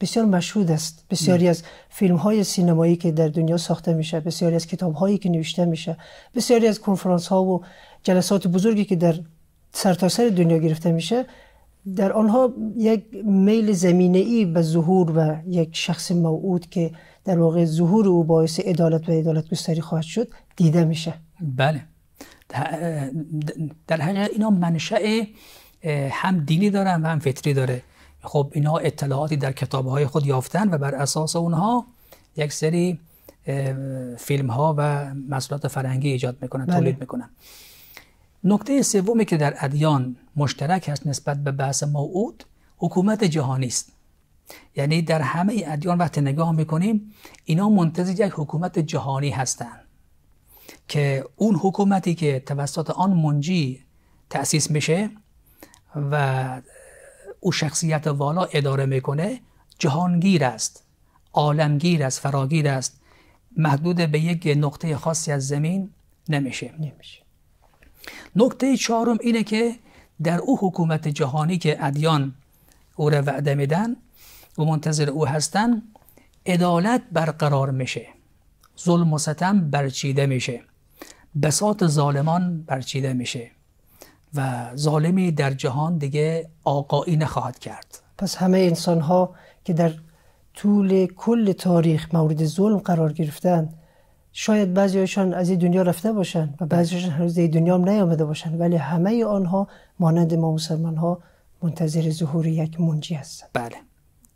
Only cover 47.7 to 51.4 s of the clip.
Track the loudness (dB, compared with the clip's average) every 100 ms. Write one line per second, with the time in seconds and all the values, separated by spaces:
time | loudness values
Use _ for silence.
47.7 | 4 4 0 -2 0 0 -2 -6 -4 -4
48.7 | -2 -2 -2 -2 -2 -2 -2 -4 -6 -10
49.7 | -16 -20 _ _ _ _ _ _ -20 -20
50.7 | -20 -6 -2 0 0 -4 -2